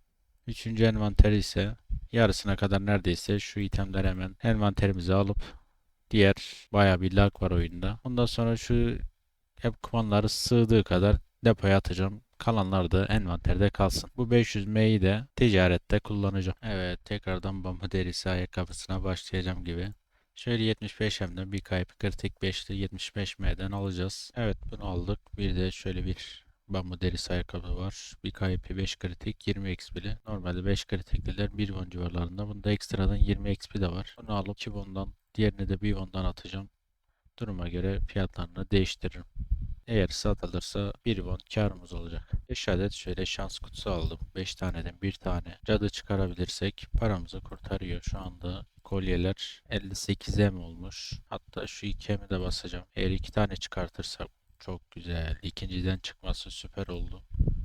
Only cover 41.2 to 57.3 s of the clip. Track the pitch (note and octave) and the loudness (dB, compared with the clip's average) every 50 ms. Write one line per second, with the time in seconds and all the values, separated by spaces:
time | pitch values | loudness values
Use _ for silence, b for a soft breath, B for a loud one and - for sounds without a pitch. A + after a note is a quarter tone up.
41.2 | F2 F2+ F2+ - - - - A2+ G#2 G2+ F#2+ - - - F2+ E2+ E2+ E2 E2 - | -2 -4 -4 -6 -6 -4 0 0 0 0 0 -4 -10 -10 -8 -8 -8 -6 -8 -10
42.2 | - - - - - - B2+ - - - F#2 F2 G2 G2+ - - - F#2 F2 - | -6 -4 -4 -4 -4 -6 -8 -4 -2 0 2 2 2 0 -2 -6 -8 -6 -4 -4
43.2 | F#2 - - - F#2+ F#2 - - - - - - - G#2 F#2 E2+ D#2+ - E2 - | -4 -4 -4 -6 -6 -8 -8 -10 -12 -12 -12 -8 -4 -4 -2 -2 -2 -4 -4 -6
44.2 | - - - F#2+ F#2 - - - F#2+ F#2 E2+ E2+ D#2+ F2 - - - G2 - - | -12 -10 -8 -8 -8 -8 -6 -6 -4 -4 -4 -4 -6 -8 -8 -6 -6 -6 -6 -4
45.2 | - F#2 F2 E2+ - E2 F2 - - - G#2+ G#2 G#2 G2+ - - - - G#2 F#2+ | -4 -4 -2 -2 -4 -8 -12 -8 -2 0 0 2 2 -2 -4 -6 -6 -2 0 0
46.2 | F#2+ F2+ F2 F2 F2+ - - - F#2+ G2+ - - - - - - A#2 A2 G2+ F2 | 0 0 -2 -4 -4 -4 -4 -4 -4 -4 -4 -6 -4 -2 0 0 2 2 0 -2
47.2 | E2+ - - F#2+ - - F#2 - - - G2 F#2 F#2 F2+ F2 F2 - - - F#2+ | -4 -8 -10 -12 -12 -12 -14 -12 -8 -6 -6 -4 -4 -4 -6 -4 -4 -4 -4 -4
48.2 | F#2 F2+ F2 - - F2 F2 - - - _ - - - G2 G2 F#2 F#2 F2+ F2 | -6 -8 -10 -8 -8 -8 -8 -8 -10 -14 _ -20 -8 -4 -4 -2 0 2 2 2
49.2 | F2 F#2 G2 - - - - - _ - A2+ G2+ G2 F#2+ G2 - - - G2+ - | 2 0 0 -2 -6 -12 -14 -16 _ -6 -6 -6 -4 -6 -8 -4 -2 -2 -2 -2
50.2 | - - - G#2 G#2 G2+ F#2+ F2+ F2 E2+ E2 E2+ F#2 F#2 - - - - - - | -2 0 2 4 4 4 2 -2 -8 -12 -12 -12 -12 -12 -12 -12 -10 -10 -10 -12
51.2 | - - - - - _ - G2+ G2+ G2 - - - G2+ G2+ - - - G#2 G2+ | -10 -10 -12 -12 -12 _ -10 -10 -10 -10 -10 -8 -6 -6 -6 -4 -2 -2 -4 -2
52.2 | - - G2 F#2 F#2 F2+ E2+ - - F2 - F2 F2+ _ - - F#2+ F#2 F#2+ F#2 | -2 -4 -4 -2 -2 -2 -4 -4 -6 -8 -10 -10 -12 _ -6 -2 -2 0 0 -2
53.2 | - - - A2 G#2 G2 F#2+ - - - - F#2 F2+ - - - F2 - - - | -4 -2 0 0 0 0 0 -4 -8 -8 -6 -6 -6 -6 -8 -10 -10 -10 -10 -10
54.2 | - - _ _ _ _ _ - - - F2+ E2+ - _ - E2 E2 F2 E2+ E2 | -12 -12 _ _ _ _ _ -16 -12 -10 -10 -10 -12 _ -16 -12 -8 -6 -4 -4
55.2 | D#2+ D#2+ D#2+ - - F2 - - G2+ F#2+ F#2 F#2 F2+ F#2 F#2 - - - - _ | -2 -4 -4 -6 -6 -8 -8 -8 -8 -6 -4 -2 0 0 0 -2 -4 -10 -12 _
56.2 | - F#2 F2+ - - F#2 - - - - - G2 G2 - F2+ F2 F2 F2 F2 - | -4 -4 -4 -4 -6 -12 -12 -14 -14 -10 -8 -8 -8 -6 -6 -6 -6 -6 -8 -12
57.2 | - - | -12 -4